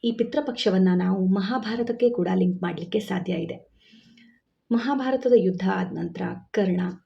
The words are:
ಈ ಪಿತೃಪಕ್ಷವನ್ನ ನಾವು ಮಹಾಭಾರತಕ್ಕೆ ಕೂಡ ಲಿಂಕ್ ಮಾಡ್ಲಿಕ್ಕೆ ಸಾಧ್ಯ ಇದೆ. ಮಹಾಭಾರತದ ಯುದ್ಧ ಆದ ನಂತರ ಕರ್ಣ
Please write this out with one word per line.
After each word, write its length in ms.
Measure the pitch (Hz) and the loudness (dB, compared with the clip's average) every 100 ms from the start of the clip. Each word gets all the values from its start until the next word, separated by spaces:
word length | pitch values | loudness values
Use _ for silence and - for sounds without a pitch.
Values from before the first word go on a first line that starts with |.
ಈ 80 | 233 | -2
ಪಿತೃಪಕ್ಷವನ್ನ 760 | 226 233 - 285 233 220 190 185 180 | -2 -2 -2 -4 -2 2 4 4 4
ನಾವು 300 | 180 190 185 | 2 2 2
ಮಹಾಭಾರತಕ್ಕೆ 840 | 196 190 254 220 233 233 233 247 | 2 0 -2 -4 -4 -4 2 2
ಕೂಡ 180 | 240 175 | 2 0
ಲಿಂಕ್ 280 | 185 180 180 | 2 2 0
ಮಾಡ್ಲಿಕ್ಕೆ 380 | 175 170 170 220 | -4 -6 -4 -4
ಸಾಧ್ಯ 320 | - 190 180 | -4 -6 -4
ಇದೆ. 400 | 175 170 - - _ _ - _ - - _ _ _ _ | -4 -6 -10 -16 _ _ -20 _ -20 -20 _ _ _ _
ಮಹಾಭಾರತದ 600 | 233 233 277 262 262 254 240 | -2 0 -2 0 0 4 6
ಯುದ್ಧ 320 | 190 185 190 | 6 0 0
ಆದ 180 | 185 185 | 0 -2
ನಂತರ 300 | 165 170 180 185 180 - | -4 -8 -6 -6 -8 -6
ಕರ್ಣ 300 | - 190 180 180 180 | -2 0 0 -2 -6